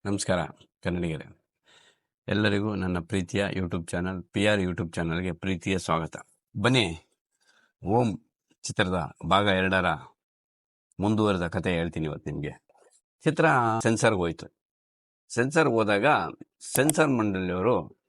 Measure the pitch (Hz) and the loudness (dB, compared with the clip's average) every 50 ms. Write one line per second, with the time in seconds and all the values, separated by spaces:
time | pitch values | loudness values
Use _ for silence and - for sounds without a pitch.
0 | _ 101 101 98 - - 92 87 78 - - _ - _ _ _ _ 95 87 87 | _ -4 -4 -2 0 0 0 0 0 -4 -8 _ -20 _ _ _ _ -4 -2 -2
1 | 87 85 80 67 - - - _ _ _ _ _ _ _ _ _ _ _ _ _ | -2 -4 -4 -6 -10 -16 -20 _ _ _ _ _ _ _ _ _ _ _ _ _
2 | _ _ _ _ _ - 101 104 104 104 98 101 101 107 104 95 92 92 90 87 | _ _ _ _ _ -2 0 2 2 2 2 2 0 -2 -2 -2 -2 -2 -2 -2
3 | 85 - 107 98 90 - - 98 101 95 - 92 92 85 90 90 82 - - 87 | -4 -2 -2 -2 -2 -2 -2 -2 -2 0 -2 -4 -4 -4 -4 -6 -6 -4 -4 -4
4 | 87 92 92 90 85 _ _ 104 101 104 107 101 92 90 87 85 95 82 - 92 | -4 -4 -6 -8 -10 _ _ 0 2 2 2 2 0 -2 -2 -4 -6 -6 -4 -4
5 | 85 82 82 87 92 92 82 - - 95 95 82 - 95 95 90 - - 82 80 | -4 -2 -2 -2 -4 -4 -6 -6 -4 -4 -4 -4 -2 -2 -2 -2 0 0 -2 -2
6 | 80 78 - - - _ _ _ _ _ _ 110 101 120 131 127 107 85 82 82 | -2 -4 -8 -14 -16 _ _ _ _ _ _ -2 0 2 4 4 2 0 -4 -8
7 | _ _ _ _ _ _ _ _ _ _ _ _ _ _ _ _ - 87 104 120 | _ _ _ _ _ _ _ _ _ _ _ _ _ _ _ _ -4 0 2 2
8 | 123 113 90 - _ _ _ _ _ _ _ _ - - 104 - 104 92 92 90 | 2 2 -2 -4 _ _ _ _ _ _ _ _ -12 -8 -2 -2 0 0 0 -2
9 | 78 65 - _ - 82 95 101 104 104 95 92 92 92 95 95 90 87 80 73 | -4 -6 -10 _ 0 2 4 4 4 4 2 2 2 2 2 2 2 0 -2 -2
10 | - - _ _ _ _ _ _ _ _ _ _ _ _ _ _ _ _ _ - | -8 -20 _ _ _ _ _ _ _ _ _ _ _ _ _ _ _ _ _ -2
11 | 92 104 110 104 107 104 98 90 87 85 - 92 80 92 90 82 85 85 - 82 | 0 0 2 2 2 2 2 0 -2 -2 -4 -2 -2 0 0 0 -2 -2 -2 -4
12 | 80 76 73 - _ - 73 76 - 71 - - _ _ _ _ _ _ _ _ | -4 -4 -6 -6 _ -8 -6 -6 -6 -8 -10 -12 _ _ _ _ _ _ _ _
13 | _ _ _ _ - 160 151 - 165 156 139 127 117 113 110 113 - 113 113 107 | _ _ _ _ -4 -2 0 2 2 4 4 2 2 2 0 0 2 0 2 4
14 | - 117 110 92 87 82 80 - - - _ _ _ _ _ _ _ _ _ _ | 2 2 2 2 -2 -2 -4 -6 -12 -18 _ _ _ _ _ _ _ _ _ _
15 | _ _ _ _ _ _ - 113 123 135 - - 156 143 120 113 107 101 104 101 | _ _ _ _ _ _ -2 0 0 2 4 4 4 4 4 2 4 4 2 4
16 | 110 147 147 110 87 71 - _ - _ _ _ - - - - 135 151 147 170 | 4 4 2 2 0 -4 -8 _ -18 _ _ _ -16 -2 0 2 2 2 4 4
17 | 156 147 131 117 107 104 95 92 92 90 90 92 92 120 123 92 78 - - _ | 2 2 4 0 0 0 0 -2 -2 -2 -2 0 2 2 2 0 -2 -6 -16 _
18 | _ | _